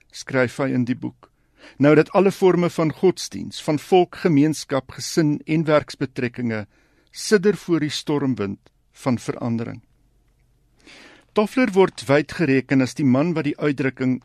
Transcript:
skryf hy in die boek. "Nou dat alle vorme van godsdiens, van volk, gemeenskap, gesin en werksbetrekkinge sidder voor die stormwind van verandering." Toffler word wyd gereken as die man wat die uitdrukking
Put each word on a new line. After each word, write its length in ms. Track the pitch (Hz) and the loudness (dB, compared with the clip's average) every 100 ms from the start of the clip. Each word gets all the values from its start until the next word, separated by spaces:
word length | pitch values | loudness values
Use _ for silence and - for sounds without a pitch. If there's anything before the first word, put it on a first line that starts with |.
| _ | _
skryf 460 | - - 131 123 - | -20 -4 -2 0 -2
hy 160 | 135 | -4
in 120 | 127 | -2
die 120 | 120 120 | -2 -4
boek. 340 | 120 - - _ _ _ - - | -8 -14 -20 _ _ _ -12 0
"Nou 160 | 143 | 4
dat 160 | 156 156 | 4 4
alle 220 | 202 196 | 2 0
vorme 380 | - 185 175 175 | 2 2 2 0
van 220 | - 160 | 0 -2
godsdiens, 680 | - 185 - - - 85 - | 2 0 0 -6 -10 -12 -10
van 160 | - 151 | -4 -4
volk, 380 | - 185 175 - | 2 2 2 -2
gemeenskap, 720 | 185 143 156 147 - 135 - | 2 2 2 0 -6 -6 -6
gesin 500 | - - - 151 147 | -12 -6 0 0 0
en 200 | - 156 | -2 -2
werksbetrekkinge 1040 | 156 151 - - 135 - 123 - 120 110 101 _ _ _ _ | 2 0 0 -8 -8 -6 -6 -4 -6 -6 -8 _ _ _ _
sidder 460 | - - 214 202 185 | -10 0 2 2 -2
voor 240 | - 160 | -2 -2
die 100 | 151 | -2
stormwind 800 | - - 147 139 107 101 98 _ _ _ | -6 -4 -2 0 -2 -4 -8 _ _ _
van 260 | - 139 117 | -8 -4 -4
verandering." 640 | - - 120 117 110 107 _ _ _ _ _ _ _ _ _ _ - - - - _ | -4 -8 -4 -6 -6 -12 _ _ _ _ _ _ _ _ _ _ -20 -20 -20 -20 _
Toffler 380 | - 214 262 247 | -2 0 0 2
word 300 | 185 185 - - | 4 2 2 0
wyd 260 | 143 151 - | 2 0 -2
gereken 460 | 151 135 127 135 | 0 2 2 2
as 80 | 127 | 0
die 100 | - | 0
man 280 | 139 123 170 | 2 2 0
wat 140 | 160 151 | -2 -4
die 80 | - | -2
uitdrukking 640 | 151 135 131 - 131 127 | -2 -2 -4 -2 -4 -4